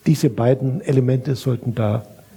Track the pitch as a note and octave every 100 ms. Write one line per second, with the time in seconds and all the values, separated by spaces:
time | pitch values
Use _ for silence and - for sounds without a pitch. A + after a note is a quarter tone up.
0 | D#3+ D3 D3 A2 A#2+ C3+ C3 D#3 - C3
1 | B2+ C3 C#3+ B2+ C3 A#2+ B2+ A2 G#2 E2
2 | - - -